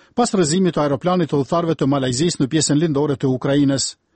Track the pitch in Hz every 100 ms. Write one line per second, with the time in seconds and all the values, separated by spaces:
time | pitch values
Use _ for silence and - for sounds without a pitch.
0 | _ - 240 196 147 180 180 156 147 139
1 | 180 180 160 143 131 170 165 156 135 143
2 | 127 123 170 - 131 156 143 147 170 139
3 | 147 135 135 127 139 143 139 135 - -
4 | _